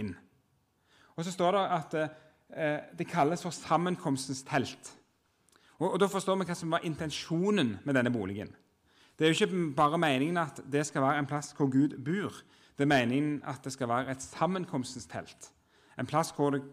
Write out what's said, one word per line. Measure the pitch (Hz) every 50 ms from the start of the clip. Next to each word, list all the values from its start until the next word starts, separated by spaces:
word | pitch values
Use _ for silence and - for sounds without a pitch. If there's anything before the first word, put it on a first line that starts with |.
inn. | 107 98 85 - - _ _ _ _ _ _ _ _ _ _ _ _ _ _ _ _ _ _
Og | - 165
så | 190
står | 175 - 175 175 202 196
det | 190 156 180 165
at, | 147 - - 156 156 147 - - - - _ _ _ - -
eh, | - 160 151 151 147 - - - 165
det | 170 -
kalles | 175 175 139 151 175 170
for | - 175
sammenkomstens | - - - - 165 160 175 180 180 - - 156 135 131 - - 135 -
telt. | - - 151 139 110 - - - - - - - _ _ _ _ _ _ _ _ _ _ _ _ _ _ _ -
Og, | 151 185
og | - 180
da | 202 185
forstår | 185 190 175 190 190 190
vi | 185 170
hva | 175
som | 175 170 160
var | 160 160 -
intensjonen | 170 151 - 165 147 - - - - 165 165 185 208 208 196 135 113 101 - -
med | 139 139
denne | 127 120 123
boligen. | 123 113 95 95 101 104 87 - - - _ _ _ _ _ _ _ _ _ _ _ -
Det | 156
er | 160
jo | 160 - 214
ikke | 180 185 180 170 151 131
bare | 160 151 147 160 175
meningen | 165 151 131 127 139 165 180
at | 175 165 143 - - - 135
det | 135 143 151
skal | - - 147
være | 135 135 147 147
en | 143
plass | 135 147 147 143 - -
hvor | - 147 135
Gud | 131 135 143 143 - - 120
bor. | 143 180 208 175 113 - - - _ _ - - _ _ -
Det |
er | 143 147
meningen | 147 131 120 117 127 143 151 151 147 135 -
at | 151 131 - -
det | 139
skal | - - 131 117
være | 120 123 127 131
et | 131 131
sammenkomstens | - - - - 160 175 190 185 170 - 170 135 120 - - 120 -
telt. | - - 101 82 - - - - - _ _ _ _ _ _ _ _ - -
En | 123
plass | 117 147 156 165 -
hvor | - - 143 143
det, | 139 135 135 -